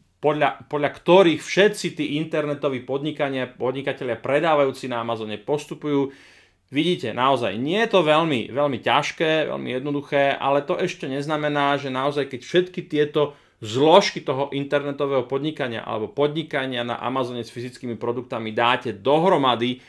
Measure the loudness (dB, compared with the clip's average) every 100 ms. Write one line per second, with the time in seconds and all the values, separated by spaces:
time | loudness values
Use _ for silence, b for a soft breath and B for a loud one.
0 | _ -2 -2 2 0 -2 -6 -2 -2 -2
1 | 6 8 8 2 -2 4 4 2 -8 -6
2 | -4 -4 -4 -4 -4 -2 -2 -4 -4 -4
3 | -4 -4 -4 -4 -6 -4 -4 -2 -6 -6
4 | -6 -4 0 0 4 4 2 0 -6 -6
5 | -4 -4 -4 -8 -4 -4 -4 -10 -2 0
6 | -2 B B B B B _ -2 0 -2
7 | -4 0 2 2 0 -2 -2 0 2 2
8 | 4 4 2 -2 -2 -2 -2 0 2 2
9 | 2 -2 0 2 0 -4 -4 -4 -4 -6
10 | -2 2 2 2 2 0 0 -2 -2 -4
11 | -6 -6 -4 -2 -2 0 0 0 -2 -2
12 | -2 -2 -4 -8 0 2 2 -6 -4 0
13 | 2 2 0 B B B -4 4 8 8
14 | 6 -4 -4 -4 -2 -4 -2 -2 -2 -4
15 | 0 0 0 -4 -4 -4 -6 -6 -6 -6
16 | -6 0 0 0 -4 -4 -4 -4 -4 -4
17 | -4 -2 -4 -6 -10 -10 -12 -10 -10 -6
18 | -4 -4 -6 -8 -4 2 2 2 -2 -2
19 | 2 4 4 4 2 2 0 -4